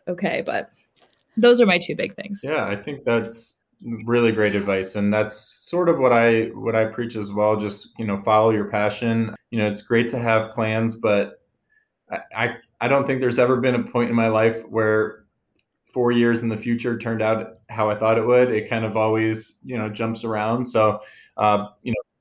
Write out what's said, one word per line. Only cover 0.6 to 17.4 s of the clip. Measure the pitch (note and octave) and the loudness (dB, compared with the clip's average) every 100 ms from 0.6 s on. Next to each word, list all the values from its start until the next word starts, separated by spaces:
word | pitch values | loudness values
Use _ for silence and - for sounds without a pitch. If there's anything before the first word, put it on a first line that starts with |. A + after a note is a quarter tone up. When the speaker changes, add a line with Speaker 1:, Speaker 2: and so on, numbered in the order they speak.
| - _ _ _ _ _ _ - | -8 _ _ _ _ _ _ 2
Speaker 1:
those | A#3+ A#3+ | 6 6
are | A3 | 6
my | F3 | 4
two | - E3 | 0 -4
big | - - | -6 -8
things. | - G3 | -12 -10
Speaker 2:
Yeah, | C3 D3+ G2+ | -4 -4 -2
I | G2+ | -4
think | - C#3+ | -8 -6
that's | B2 A#2 G2 - - - _ _ A#2+ A2+ A2+ | 0 0 -2 -8 -16 -18 _ _ -12 -8 0
really | A#2+ A#2 | 2 4
great | G#2+ G#2 G2+ | 4 2 2
advice. | G2+ F#2+ F#2+ G#2+ | 0 -2 -2 -2
And | G2+ | 0
that's | G#2+ G#2+ - - - - | 0 0 -6 -16 -16 -6
sort | F3 E3+ | 0 2
of | E3 | 4
what | B2+ | 4
I, | A#2 A#2 A2+ - | 4 4 4 0
what | - A2 | -4 -2
I | A2+ A2 | 0 0
preach | - A#2 A2 | -2 -6 -6
as | G2+ | -6
well. | G2+ G#2+ G#2 | 0 2 2
Just, | G#2 G2+ - - | -2 -6 -14 -8
you | A2 | -6
know, | G2 | -4
follow | A2 G#2+ A2 | 2 4 4
your | A2 G2+ | 2 0
passion. | G#2+ G#2 G#2 A#2 A2+ A2 - _ | 0 -2 -2 -2 0 -2 -6 _
You | A#2 | -2
know, | G#2+ | -2
it's | G2+ | -4
great | - A#2 A#2 | 0 0 2
to | B2+ | -2
have | A#2+ A2 A2 | 0 0 0
plans, | - A2 A2 A2+ A2+ | -4 -2 0 -2 -2
but | A2 G#2 G2+ - _ _ _ _ _ _ _ | 0 2 0 -6 _ _ _ _ _ _ _
I, | F#2 - | -12 -10
I, | G#2+ A#2+ A#2+ - _ | -4 -4 -6 -16 _
I | B2 | 0
don't | C#3 C#3 | 0 0
think | C3 | -2
there's | B2+ A#2+ | 0 2
ever | B2 C3 | 2 2
been | C3 A#2+ | 2 0
a | |
point | - A#2+ A#2 | -2 -2 0
in | A#2 | 2
my | A2+ | 2
life | A2 A2+ A2+ - | 4 2 0 -4
where | A2 G#2+ G#2+ - - _ _ _ _ _ _ _ | -2 0 2 0 -6 _ _ _ _ _ _ _
four | C3 A#2+ | 0 2
years | A#2+ A#2 A#2 | 4 4 2
in | A#2 | 0
the | G#2+ | -4
future | A#2+ A#2+ B2+ A2+ | -2 -2 -2 -4
turned | A#2 A2+ | -4 -2
out | A2 A2 | 0 0